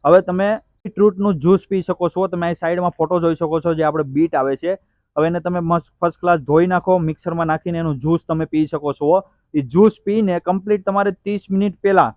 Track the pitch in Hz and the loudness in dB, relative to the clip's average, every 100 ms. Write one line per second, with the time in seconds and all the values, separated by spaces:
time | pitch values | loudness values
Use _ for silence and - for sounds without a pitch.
0 | 143 180 185 185 202 220 _ _ 180 - | 6 4 4 -2 -2 -2 _ _ -14 2
1 | 208 185 202 165 160 190 _ 190 175 175 | 2 2 -2 0 2 2 _ -6 -4 -4
2 | - - 190 175 170 170 165 180 175 - | -2 -2 -4 -2 -4 -4 -4 -2 -4 -2
3 | 160 180 165 160 160 160 170 160 156 156 | -2 0 0 -2 -2 -2 -2 0 0 -2
4 | 143 135 165 151 135 135 170 190 _ _ | -2 0 0 0 -2 -2 -4 -6 _ _
5 | _ - 160 170 170 180 165 170 - _ | _ -2 -2 -2 -4 -4 0 -2 -4 _
6 | 170 - 175 170 127 156 180 180 180 185 | -4 -2 0 0 2 2 2 0 0 0
7 | 156 151 175 170 165 156 175 170 165 139 | 0 -6 -8 -4 -2 -4 -4 -4 -4 -4
8 | 147 165 - 160 156 156 156 151 147 139 | -2 -2 -2 -4 -2 -2 -2 -2 -4 -2
9 | 147 185 - _ _ 151 131 156 214 214 | 2 2 0 _ _ -6 0 4 4 2
10 | - 214 202 175 - 190 196 208 196 196 | -4 0 0 -2 -2 -4 -2 -2 0 -2
11 | 202 185 196 202 - 190 202 - 196 190 | -2 -4 -6 -8 -2 -2 -2 0 2 2
12 | 123 | 2